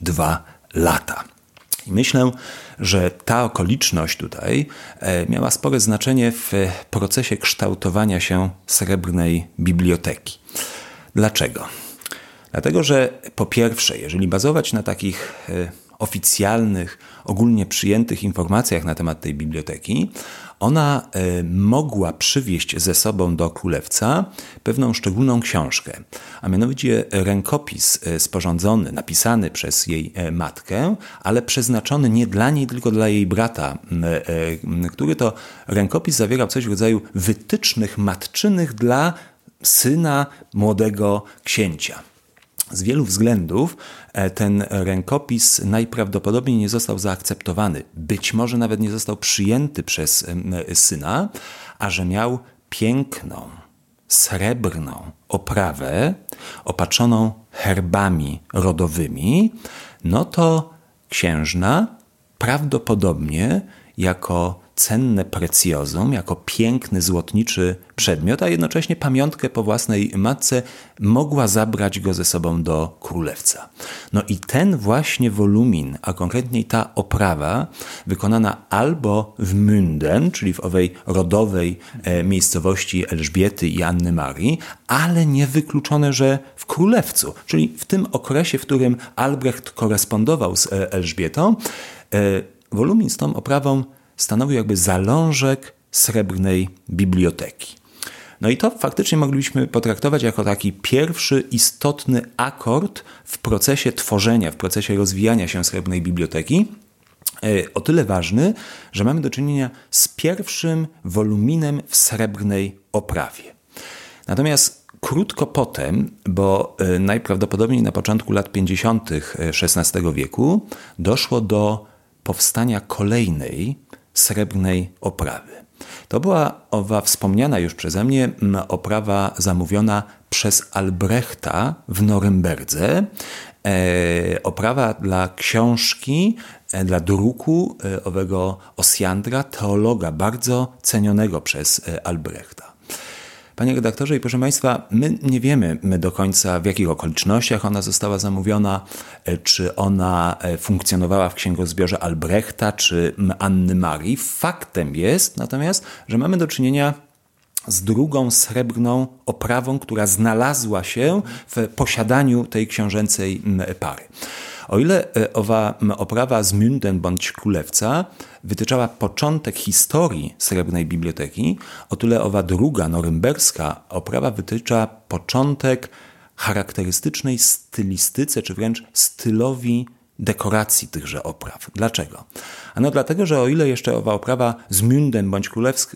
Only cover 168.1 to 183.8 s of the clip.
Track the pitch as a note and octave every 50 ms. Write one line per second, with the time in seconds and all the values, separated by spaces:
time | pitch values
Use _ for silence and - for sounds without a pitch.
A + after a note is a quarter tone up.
168.1 | - - - - - - - F#2+ G#2 F2 G#2+ - C3 B2+ A#2+ A#2 - - A2 F#2+
169.1 | - - D3 D3 D#3+ D3+ D#3 A#2+ - - - - - - - - - D3+ F3 D#3+
170.1 | G#2 D#2 D2 - - - - - G2+ F#2 E2+ F2 F2 F2 E2 D2+ E2+ E2+ E2 E2+
171.1 | D#2 - D2 C#2+ - F#2 A#2+ D3+ G2 - - - - - - - - - - A2+
172.1 | A#2 A2+ A2 G2+ G2 G2+ F2+ F2 F#2 F2+ A#2+ D#3 C#3+ G2+ E2+ D#2+ E2 E2+ E2 E2+
173.1 | D#2+ E2 F#2+ B2+ D3+ - - - - - D#2+ D2 D2+ - - - - F2+ - -
174.1 | - B2+ C3+ C3 G#2+ G#2 F#2+ - - A#2 A#2 - A#2+ A2+ A2 G#2+ - - _ -
175.1 | - E2+ - - - B2 C3+ D3 C#3 C3 - C3+ B2+ - - - - - - -
176.1 | - _ - _ _ - - - G2 G2+ F#2 - - - F#2 F2+ F2+ - - D#3
177.1 | D3 - - C3+ B2+ A#2 - - - - - _ - - G2+ G2 F#2+ F2 - -
178.1 | - - C#3+ C#3+ - - - - F#2+ F#2+ G#2+ A2+ A2+ - - - - - - -
179.1 | - - - A#2 G#2+ A2 A#2+ C3 C3+ B2 A#2+ A#2+ A#2+ A#2+ B2 - - _ _ _
180.1 | _ - - G2 G#2 - - G#2 G#2 G#2+ A2 - - - - - - D#2+ C#2 C#2
181.1 | D2 C#2+ - - - - - - - - - - - F#2+ A2 A2+ - - D#2 -
182.1 | - - - _ - - - - - - - - - - B2 D3 - C#3+ C3 -
183.1 | D#3 F#3 G3+ E3 D#3 C3+ B2 B2+ D3 E3 D#3 C3+ B2 A#2